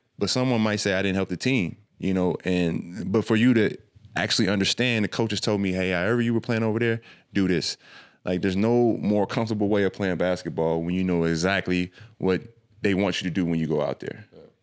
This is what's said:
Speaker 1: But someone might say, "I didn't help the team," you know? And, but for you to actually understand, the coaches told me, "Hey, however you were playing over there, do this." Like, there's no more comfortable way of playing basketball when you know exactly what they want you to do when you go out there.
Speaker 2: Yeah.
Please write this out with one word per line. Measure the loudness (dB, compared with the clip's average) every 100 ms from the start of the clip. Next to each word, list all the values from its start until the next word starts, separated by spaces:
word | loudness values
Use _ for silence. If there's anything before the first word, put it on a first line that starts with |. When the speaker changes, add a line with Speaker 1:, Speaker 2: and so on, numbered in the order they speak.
| _ -6
Speaker 1:
But | -2
someone | 0 2 2
might | 2 0
say, | 0
"I | 0
didn't | 0 0
help | -2
the | -2
team," | 0 0 -2 -6 _ -6
you | -2
know? | 0 0 0
And, | 0 0 0 -2 -8 -10 -2
but | 0
for | 2 4
you | 4
to | 4 2 -2 _ _ -10 -4
actually | -2 0 2
understand, | 2 0 0 0 0
the | 0
coaches | -2 -2 -2
told | -2 0
me, | 0
"Hey, | 0 0
however | 0 0 0
you | 0
were | -2
playing | -2 -2
over | 0 0
there, | 0 -2 -8 -20 _
do | 0 2
this." | 2 -2 -8 -14 -20 -20 _
Like, | -4 -2
there's | 0 0
no | 2 4 2 2
more | 0 0 0
comfortable | -2 -2 0 0
way | 2
of | 0
playing | 0 -2 0
basketball | 0 -2 -4 -2 0 0
when | -2 -2
you |
know | 0 2
exactly | 2 0 0 0 0 0 -2 -8 -20 -4
what | 0 0 -4 -20 _ _
they | 0
want | 2 0 0
you | -2
to |
do | -2
when | 0 0
you | 0
go | 0
out | -2 -4
there. | -10 -12 -16
Speaker 2:
Yeah. | -20 -20 _